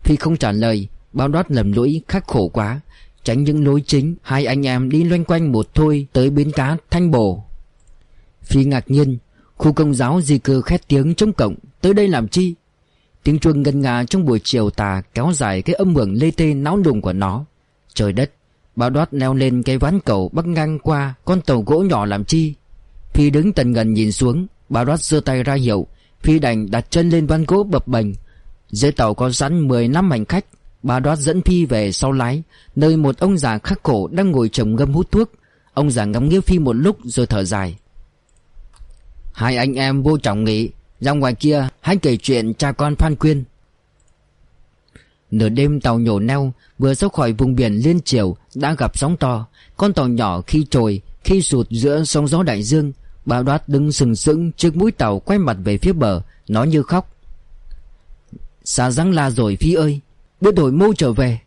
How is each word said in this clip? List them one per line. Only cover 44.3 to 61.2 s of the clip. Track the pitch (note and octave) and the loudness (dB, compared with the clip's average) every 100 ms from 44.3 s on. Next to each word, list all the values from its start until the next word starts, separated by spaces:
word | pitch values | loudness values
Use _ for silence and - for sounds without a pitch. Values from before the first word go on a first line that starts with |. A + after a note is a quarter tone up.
| _ _ _ - _ _ - _ _ _ | _ _ _ -20 _ _ -20 _ _ _
Nửa | A2 A2 | -2 0
đêm | A#2 C#3+ D3 | 2 0 0
tàu | C3 A#2 | 0 0
nhổ | A#2 G2+ | 0 0
neo, | A2 C#3 C3+ B2+ _ - | 0 -2 -4 -6 _ -2
vừa | C3+ | 0
ra | C3+ G3+ | 0 -2
khỏi | - B2 | 0 -2
vùng | A2 C3+ B2 | 0 0 2
biển | A#2+ | 0
liên | G#2 C#3 F3 | 2 2 0
triều | - B2+ F#2+ F2+ _ C3 | 0 0 0 -4 _ -6
đã | C3+ | -4
gặp | D#3+ A#2 - | -2 -2 -2
sóng | C#3 F3 | -2 0
to. | C3 A#2 A2+ _ - - | -2 -2 -6 _ -20 -2
Con | G3+ | 0
tàu | F3 C3 | 2 0
nhỏ | A#2 G#2+ F2 | 0 0 -4
khi | F#2 D3+ D3+ | -2 -2 2
trồi, | C3 A2+ G2 - - | 2 2 -2 -8 -10
khi | - F#3+ | 0 0
sụt | E3+ C3 A2+ | 2 0 0
giữa | A2+ C3+ C#3+ | 0 0 2
sóng | D#3+ D3+ D3 | 0 0 0
gió | E3 | 0
đại | F3 G#2 | 0 -2
dương. | G#2 D#3 D3 C#3 - - - | 0 0 0 -6 -20 -12 -4
Bà | A#2+ | 0
Đoát | C3 D3 - | 0 -2 0
đứng | C#3+ D3 | 0 0
sừng | C#3+ B2+ A2 | 0 0 2
sững | D#3 D3+ E3+ | 0 0 0
trước | - E3+ D#3 | 0 0 2
mũi | A3 | 0
tàu, | - A#2 G2 | 0 -2 -2
quay | - G3+ | 0 0
mặt | D#3+ G2 | 0 -2
về | F#2 G2+ | -2 0
phía | F3+ | 0
bờ, | F3+ A#2 F2+ - - - | 0 0 0 -6 -18 -4
nói | G#2+ C#3 | 0 2
như | D#3 | 0
khóc: | - F3+ - - - - - - - - - - - - _ - - _ | 0 -2 -4 -18 -20 -20 -20 -20 -18 -18 -18 -20 -20 -20 _ -20 -20 _
"Xa | - - B2 | -8 -2 0
Giáng | B2 F3 | 0 0
La | F3 C#3 | 2 0
rồi | A#2 A2 G2 | 0 -2 0
Phi | D#3 | 0
ơi, | F3 D#3 D3 _ _ _ _ | 2 0 -2 _ _ _ _
biết | G3 F#3+ | 2 4
đổi | C#3 | 2
mâu | C#3+ G#3 | 4 2
trở | G#3+ C#3 | 2 0
về." | A2 | 2